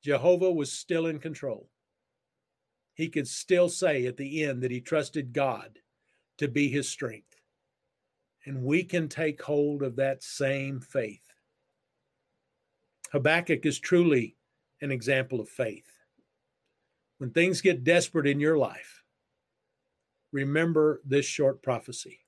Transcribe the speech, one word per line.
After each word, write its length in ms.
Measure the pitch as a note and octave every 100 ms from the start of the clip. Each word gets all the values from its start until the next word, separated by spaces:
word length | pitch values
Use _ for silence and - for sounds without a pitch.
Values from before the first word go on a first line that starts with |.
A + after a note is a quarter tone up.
Jehovah 480 | C#3+ C#3 D3 F3+ F#3
was 220 | E3+ C#3
still 340 | - - E3 E3
in 120 | D#3
control. 500 | E3 D3+ C#3 G#2+ - _ _ _ _ _ _ _ _ _ _ _ _
He 140 | - E3
could 200 | D#3+ C3+
still 400 | - - F3+ F3
say 380 | - F3+ C#3+ B2
at 100 | A#2+
the 280 | C#3 D#3
end 180 | D3+ B2
that 80 | B2+
he 100 | B2
trusted 520 | B2 D#3+ C#3+ D#3 B2+
God 460 | C3 C3+ A2 - _ _ _ _ _ _ -
to 100 | C#3+
be 200 | C3 C#3+
his 200 | C#3+ -
strength. 480 | - B2+ G#2+ _ _ _ _ _ _ _ _ _ _ _ _ -
And 160 | C3+
we 200 | B2+ D#3+
can 260 | F3+ F3 D#3
take 340 | - D#3+ D3+
hold 400 | - D3 D3 D3
of 140 | C3+ A#2
that 260 | C3+ C3+
same 580 | - - C#3 C#3 C3+ C3+
faith. 420 | C3 C#3 A2+ G2 _ _ _ _ _ _ _ _ _ _ _ _ _ _ _ _ _ _ -
Habakkuk 540 | C#3+ C3+ E3 F3 D#3 D#3
is 120 | -
truly 580 | - F3+ F3 C3+ A2 _ _ _ _ _
an 100 | C#3+
example 500 | C3 A2+ C3+ C3 B2
of 80 | G#2
faith. 420 | - A#2 G#2 _ _ _ _ _ _ _ _ _ _ _ _ _ _
When 120 | C3
things 300 | E3 F3 F#3
get 240 | F#3+ C3
desperate 420 | B2+ F3 E3 E3 C#3+
in 140 | C#3+
your 160 | D3 D#3+
life, 460 | C#3+ - - - _ _ _ _ _ _ _ _ _ _ _ _ _
remember 680 | C#3+ C#3 D3+ E3 D#3 D3+ D3+
this 220 | C#3 C#3 C#3
short 360 | - C#3 C3+
prophecy. 580 | - A#2+ - B2 - -